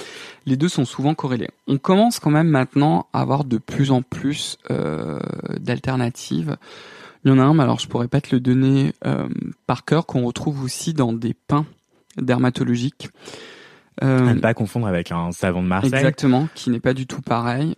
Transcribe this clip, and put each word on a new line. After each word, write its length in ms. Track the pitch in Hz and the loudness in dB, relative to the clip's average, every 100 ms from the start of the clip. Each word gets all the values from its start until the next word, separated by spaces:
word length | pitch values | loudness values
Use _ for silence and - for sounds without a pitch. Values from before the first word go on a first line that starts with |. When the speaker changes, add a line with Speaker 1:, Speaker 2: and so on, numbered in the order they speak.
| - - - - - | -16 -18 -18 -10 -4
Speaker 1:
Les 120 | 131 | 0
deux 100 | 170 | 0
sont 160 | - | 0
souvent 300 | 127 - 139 156 | -2 0 0 0
corrélés. 360 | 139 123 - - - | -2 -4 -4 -8 -4
On 100 | 139 | 0
commence 420 | - 190 233 - | 4 4 4 2
quand 120 | 156 | 2
même 180 | 147 165 | 4 4
maintenant 580 | 143 131 139 147 170 - | 4 2 2 4 2 0
à 80 | - | -2
avoir 240 | 127 135 139 | 0 0 0
de 120 | 113 | -2
plus 340 | - - 135 | -2 0 2
en 100 | 131 | 2
plus, 560 | 131 - 135 147 - - - | 0 -4 -4 -4 -8 -10 -6
euh, 480 | 131 - 78 67 76 - - - - | -4 -2 -4 -6 -6 -8 -8 -8 -6
d'alternatives. 1000 | - 123 131 131 120 - - - 160 - - - - - - - | -4 -4 -2 -2 -2 -4 -4 -4 -2 -6 -12 -20 -20 -20 -20 -2
Il 80 | 131 | 4
y 0 | |
en 80 | 131 | 6
a 40 | |
un, 100 | 135 | 6
mais 100 | 160 | 6
alors 160 | 123 117 | 4 0
je 80 | - | -2
pourrais 220 | 120 120 | -4 0
pas 100 | 135 | -2
te 160 | - 127 | 0 0
le 60 | |
donner, 520 | 123 127 131 135 135 - - | 2 2 2 2 0 -2 -4
euh, 240 | 139 64 - - - - | -2 -4 -6 -8 -8 -4
par 180 | 127 - | -4 0
cœur, 200 | 156 - | 0 2
qu'on 200 | 131 120 | -2 -2
retrouve 380 | - - 139 | -4 -4 -4
aussi 300 | 131 - - | -6 -6 -4
dans 200 | 156 120 | 0 0
des 200 | 113 117 | 0 -4
pains 320 | - - 147 156 _ _ _ _ - | -6 -2 0 0 _ _ _ _ -6
dermatologiques. 920 | 127 127 127 - 123 120 127 - - - - - - - - - _ - | 0 2 2 2 0 0 -2 -6 -14 -18 -20 -20 -20 -20 -20 -20 _ -2
Euh, 240 | 135 131 127 | 2 4 4
Speaker 2:
À 60 | |
ne 60 | 107 | 4
pas 140 | 110 | 2
confondre 340 | 117 107 120 110 | 0 -2 -4 -2
avec 240 | 87 87 | -2 -2
un 200 | 85 85 | -4 -6
savon 300 | 87 98 87 | -2 -2 0
de 60 | 90 | 0
Marseille. 260 | 92 131 | 0 0
Speaker 1:
Exactement, 560 | 131 139 - 139 127 160 - | 2 0 2 2 2 0 -4
qui 160 | - | -4
n'est 80 | 117 | -2
pas 140 | 135 | 0
du 140 | 131 131 | -2 -4
tout 140 | - | -10
pareil, 540 | - 117 120 123 156 | -4 -2 -2 -2 -4